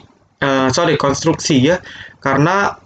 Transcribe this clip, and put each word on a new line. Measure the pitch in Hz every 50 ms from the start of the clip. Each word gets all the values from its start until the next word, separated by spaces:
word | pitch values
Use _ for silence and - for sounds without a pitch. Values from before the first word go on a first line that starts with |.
| - - _ _ _ _ _ -
eh, | - 139 135 131 131 131
sorry, | 127 - 170 165 151
konstruksi | - - 143 135 - - 160 160 - - - 160 131
ya, | 123 147 175 185 - - - - - - - _ -
karena | 139 135 131 147 170 185 196 202 - - - -